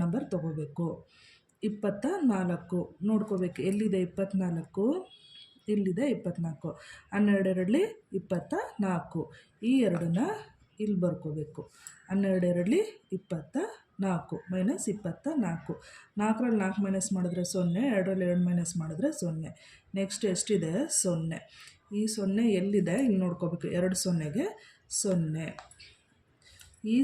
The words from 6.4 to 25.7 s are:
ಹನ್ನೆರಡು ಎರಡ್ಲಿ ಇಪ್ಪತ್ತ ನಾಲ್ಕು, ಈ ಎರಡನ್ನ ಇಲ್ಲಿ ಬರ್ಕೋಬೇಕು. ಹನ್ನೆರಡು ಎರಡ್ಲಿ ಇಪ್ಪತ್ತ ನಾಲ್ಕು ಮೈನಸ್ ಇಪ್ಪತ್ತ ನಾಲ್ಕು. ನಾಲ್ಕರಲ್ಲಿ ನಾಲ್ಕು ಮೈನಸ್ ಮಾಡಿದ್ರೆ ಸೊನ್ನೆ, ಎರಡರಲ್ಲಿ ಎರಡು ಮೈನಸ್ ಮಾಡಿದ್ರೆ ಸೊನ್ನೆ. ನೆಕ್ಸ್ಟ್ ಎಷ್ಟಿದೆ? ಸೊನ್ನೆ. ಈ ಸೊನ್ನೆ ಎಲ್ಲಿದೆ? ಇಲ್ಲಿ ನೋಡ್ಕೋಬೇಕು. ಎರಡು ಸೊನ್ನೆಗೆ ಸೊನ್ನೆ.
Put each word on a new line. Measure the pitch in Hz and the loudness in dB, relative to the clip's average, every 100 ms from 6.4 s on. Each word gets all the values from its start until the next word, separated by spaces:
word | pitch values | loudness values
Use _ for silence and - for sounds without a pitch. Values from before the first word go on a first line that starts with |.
| 165 156 160 - - - - | -4 -4 -8 -8 -14 -20 -6
ಹನ್ನೆರಡು | 202 208 196 190 | 2 4 4 4
ಎರಡ್ಲಿ | 185 185 277 440 - _ 190 | 2 2 2 2 -4 _ -6
ಇಪ್ಪತ್ತ | - 175 - 349 508 - 196 | -2 -4 -2 -4 -4 -2 0
ನಾಲ್ಕು, | 175 - 170 - - - _ 226 | 0 -2 -6 -6 -10 -20 _ 2
ಈ | 269 214 | 4 4
ಎರಡನ್ನ | 170 170 175 320 427 - - _ - | 2 2 2 0 -2 -10 -20 _ -6
ಇಲ್ಲಿ | 208 185 175 | -2 2 0
ಬರ್ಕೋಬೇಕು. | 175 156 151 147 - - - - - - | 0 -4 -6 -8 -10 -16 -18 -20 -20 -4
ಹನ್ನೆರಡು | 190 196 185 180 | 0 2 2 2
ಎರಡ್ಲಿ | 175 175 330 440 - _ 190 | 2 2 2 0 -6 _ -8
ಇಪ್ಪತ್ತ | - 165 156 269 415 - _ - | -6 -8 -6 -4 -4 -6 _ -4
ನಾಲ್ಕು | 190 170 - 165 - | -2 -2 -4 -8 -4
ಮೈನಸ್ | 185 185 339 - | 0 0 0 -2
ಇಪ್ಪತ್ತ | 208 175 170 277 320 | -4 -4 -6 -2 0
ನಾಲ್ಕು. | 185 165 - - - - - - | 0 -2 -6 -10 -12 -20 -10 -2
ನಾಲ್ಕರಲ್ಲಿ | 214 220 240 220 | 0 2 2 2
ನಾಲ್ಕು | 190 196 196 | 2 0 0
ಮೈನಸ್ | 190 - 190 | 0 0 0
ಮಾಡಿದ್ರೆ | 180 175 175 | 0 0 -2
ಸೊನ್ನೆ, | 190 175 175 277 | 0 2 2 2
ಎರಡರಲ್ಲಿ | 202 185 190 175 | 2 2 2 2
ಎರಡು | 180 175 | 2 2
ಮೈನಸ್ | 175 165 170 | 2 0 -2
ಮಾಡಿದ್ರೆ | 156 160 285 - | -4 0 -2 0
ಸೊನ್ನೆ. | 175 160 156 - - - _ 190 | -4 -4 -8 -12 -20 -20 _ -4
ನೆಕ್ಸ್ಟ್ | 190 - 208 | -4 -2 0
ಎಷ್ಟಿದೆ? | 175 - 202 160 180 311 - | 0 2 2 2 0 0 0
ಸೊನ್ನೆ. | 185 165 160 165 - - - - - 208 | 0 0 -2 -6 -10 -20 -20 -20 -6 -2
ಈ | 214 214 | -2 0
ಸೊನ್ನೆ | 196 202 233 190 | 0 2 4 4
ಎಲ್ಲಿದೆ? | 196 202 170 196 269 | 2 2 2 2 4
ಇಲ್ಲಿ | 190 | 4
ನೋಡ್ಕೋಬೇಕು. | 180 175 170 170 170 175 | 2 0 -4 -4 -2 0
ಎರಡು | 185 185 | 0 0
ಸೊನ್ನೆಗೆ | 190 170 151 175 381 - - - - - | 0 0 0 -2 -4 -6 -18 -20 -8 -4
ಸೊನ್ನೆ. | 208 180 160 156 160 - - | 0 2 0 -2 -6 -10 -16